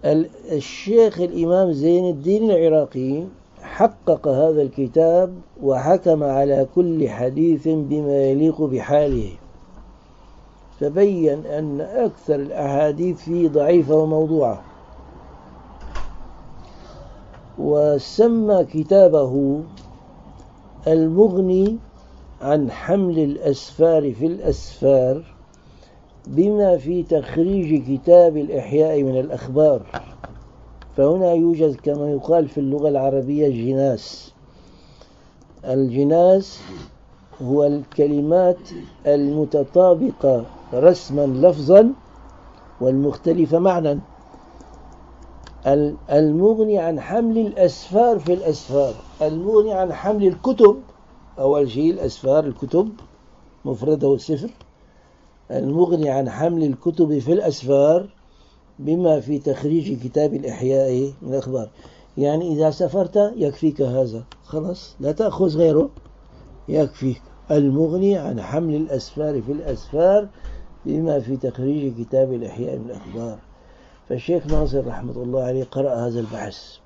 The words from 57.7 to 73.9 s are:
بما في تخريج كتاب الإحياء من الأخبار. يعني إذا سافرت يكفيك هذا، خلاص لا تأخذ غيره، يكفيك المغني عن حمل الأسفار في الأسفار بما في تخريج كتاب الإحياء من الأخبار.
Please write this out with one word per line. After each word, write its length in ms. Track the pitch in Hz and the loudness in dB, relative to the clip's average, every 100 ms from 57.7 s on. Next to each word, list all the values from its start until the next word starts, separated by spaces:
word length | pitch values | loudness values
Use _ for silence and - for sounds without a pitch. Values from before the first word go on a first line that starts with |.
| 139 143 170 196 _ _ _ _ _ _ _ | 2 4 2 0 _ _ _ _ _ _ _
بما 400 | 143 170 175 156 | -4 0 2 0
في 200 | 117 147 | -2 -4
تخريج 600 | 139 135 147 160 160 123 | -4 -4 -2 -2 -2 -8
كتاب 300 | 120 151 151 | -6 -2 -2
الإحياء 800 | 135 131 113 127 135 135 127 135 139 | -2 -8 -6 -2 0 0 0 -4 -8
من 120 | - | -8
الأخبار. 360 | 135 131 131 107 _ - - - - | -6 -4 -8 -8 _ -20 -20 -16 -4
يعني 360 | 143 156 175 | -2 -2 -2
إذا 180 | 151 156 | 0 0
سافرت 460 | 147 180 180 180 208 208 233 | 0 -2 -2 0 2 0 0
يكفيك 460 | 151 143 160 147 | -4 0 -2 0
هذا، 420 | 135 123 127 110 120 - | -2 0 -2 -4 -16 -20
خلاص 520 | - 151 160 180 - - | -12 -10 -8 -10 -14 -8
لا 120 | 135 | -6
تأخذ 460 | 160 220 - 185 151 | -2 -4 0 -2 2
غيره، 320 | 165 151 285 - - - - - - - - | 2 4 0 -4 -20 -20 -20 -20 -20 -20 -6
يكفيك 520 | - 143 - 131 123 - - - | -2 -2 -2 -6 -6 -12 -20 -2
المغني 640 | 147 143 135 160 175 196 196 | 0 2 2 0 0 0 0
عن 240 | 143 120 | -4 -10
حمل 340 | 101 139 165 147 | -6 -6 -4 -4
الأسفار 640 | 156 135 - - 151 143 | -4 -6 -8 -8 -6 -6
في 100 | 113 | -6
الأسفار 760 | 143 165 147 - 147 175 202 202 - - - - - - | -8 -8 -10 -8 0 4 4 0 -12 -16 -14 -16 -14 -6
بما 340 | 151 160 147 | -4 -2 -2
في 180 | 117 131 | -2 -6
تخريج 560 | 131 120 131 151 139 117 | -6 -4 -4 -2 -4 -8
كتاب 300 | 117 131 131 | -4 0 0
الإحياء 440 | 127 110 117 120 135 | -2 -8 -10 -8 -8
من 80 | 117 | -12
الأخبار. 520 | 101 92 101 117 107 - - - - - | -16 -14 -12 -12 -12 -20 -20 -20 -20 -20